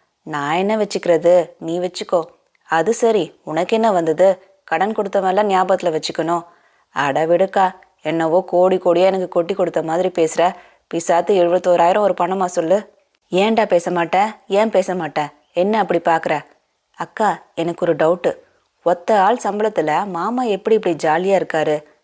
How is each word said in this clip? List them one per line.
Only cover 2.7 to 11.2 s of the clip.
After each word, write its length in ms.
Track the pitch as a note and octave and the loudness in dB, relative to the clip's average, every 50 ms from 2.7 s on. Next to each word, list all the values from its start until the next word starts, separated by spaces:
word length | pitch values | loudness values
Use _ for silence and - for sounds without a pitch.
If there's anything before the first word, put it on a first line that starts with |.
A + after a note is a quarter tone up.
| D#3+ E3 D#3+ G#3 A3+ | -2 0 0 0 0
சரி, 460 | - A#3+ A3+ A3 G3+ D3+ - - _ _ | 0 2 2 2 0 -2 -4 -8 _ _
உனக்கு 300 | D3+ D#3 D#3+ F3+ - A3+ | -6 -4 -4 -2 0 0
என்ன 180 | G#3+ A3+ A3+ F#3+ | 0 2 2 2
வந்தது? 500 | F3 E3 D#3+ D#3 D#3+ F#3 G3 F#3 - - _ _ _ _ | 2 0 0 2 4 4 4 2 2 -4 _ _ _ _
கடன் 320 | - D#3+ D#3+ F#3 G#3+ A3 | -6 -2 -2 -2 -2 -2
கொடுத்தவன்லாம் 540 | - G#3 G3 - G3+ F#3+ F#3 F#3 G3+ G#3+ G3+ | -4 -4 -2 -2 -2 0 0 0 0 0 2
ஞாபகத்துல 500 | F#3+ F#3 F#3 F#3 F#3+ F3+ - F3 D#3 D#3 | 2 2 2 2 0 0 0 -2 -2 -2
வச்சுக்கணும்." 440 | - - D#3 - D#3+ E3 F3 E3+ E3 - - _ _ _ _ _ _ _ | -4 -4 -4 -4 -2 -2 -2 -4 -4 -8 -18 _ _ _ _ _ _ _
"அட 360 | - - C#3+ C#3+ C#3 D3 D#3+ | -6 -4 -2 -2 0 0 0
விடுக்கா, 480 | D#3+ F3 F3 F#3+ F#3+ - G3+ F#3+ F#3 F#3+ - - _ _ _ - | 2 2 2 2 0 2 2 0 0 0 -6 -16 _ _ _ -6
என்னவோ 420 | D#3 D#3+ E3 E3 D#3+ D#3 F#3 F3+ | -4 -2 -2 0 0 0 0 0
கோடி 320 | - - F3 F3+ F#3 F#3+ | 0 2 2 4 4 2
கோடியா 280 | F3+ - F3+ E3+ F3 F#3 | 2 2 2 2 4 4
எனக்கு 240 | F#3+ F#3+ F#3+ F3+ F3 | 2 2 0 -4 -2
கொட்டி 260 | - F3 E3+ E3+ G3 | -2 -2 -2 -2 -2
கொடுத்த 280 | F#3+ F3+ E3 - E3 D#3 | -2 -4 -2 -2 -2 -4
மாதிரி 260 | D#3+ D#3+ E3+ F3+ F3+ | -2 -2 -2 -2 -2
பேசுற. 440 | F3 F3+ E3 D#3+ - - E3 F3 F3+ - - - _ _ _ - - | 0 0 -2 0 0 0 0 0 0 -4 -12 -20 _ _ _ -10 -8
பிசாத்து 400 | E3 - - E3+ E3+ | -4 -2 0 0 0